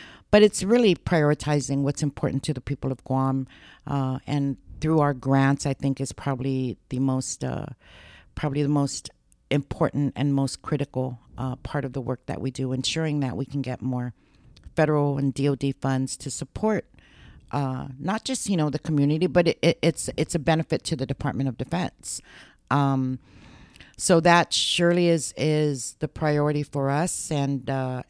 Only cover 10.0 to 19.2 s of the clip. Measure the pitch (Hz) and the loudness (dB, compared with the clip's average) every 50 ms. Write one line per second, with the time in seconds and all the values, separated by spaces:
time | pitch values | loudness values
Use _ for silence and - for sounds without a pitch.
10 | 143 139 - - 147 143 139 139 135 127 - - - - 156 131 143 - - 139 | -2 -2 0 0 0 2 2 2 0 0 -4 -6 -6 -4 -2 -2 -2 -2 -4 -4
11 | 127 131 123 - _ - - - 127 131 123 - - - - 143 135 131 120 139 | -4 -4 -6 -10 _ -16 -10 -8 -6 -6 -6 -8 -8 -6 -4 -4 -4 -4 -6 -6
12 | 120 120 127 - _ - - - 101 131 127 - 131 127 131 127 - - - 160 | -6 -6 -6 -6 _ -8 -8 -6 -6 -6 -4 -4 -4 -2 -2 -2 -2 -2 -2 0
13 | 160 156 147 147 139 127 - 104 135 - 143 143 127 127 127 - - 131 127 123 | 0 0 0 0 0 -2 -2 -4 -4 -4 -4 -4 -4 -4 -4 -4 -4 -2 -2 -2
14 | 123 123 - _ _ _ _ _ _ - - - - - - - 156 151 151 147 | -4 -6 -8 _ _ _ _ _ _ -20 -20 -20 -20 -6 0 2 2 4 4 2
15 | 147 143 139 143 139 139 - - 139 143 139 - 139 139 131 - - 135 135 131 | 2 2 0 0 0 0 0 2 0 0 0 0 -2 -4 -2 -2 -2 -2 0 0
16 | 131 131 - - - 139 - - 139 - - - 214 220 214 - - _ _ _ | -2 -4 -6 -8 -10 -10 -8 -10 -10 -10 -8 -2 -2 0 0 -2 -4 _ _ _
17 | _ _ _ - - - - - - - - 143 143 131 131 127 139 139 127 135 | _ _ _ -20 -20 -20 -20 -20 -12 -6 -4 -4 -2 -2 -4 -6 -8 -10 -10 -8
18 | 135 180 208 220 - - 262 - - 196 202 165 151 151 131 139 - - 156 143 | -4 -4 -4 -4 -4 -4 -6 -4 -2 0 0 2 2 0 0 -4 -2 0 2 2
19 | 143 143 156 160 | 4 4 2 2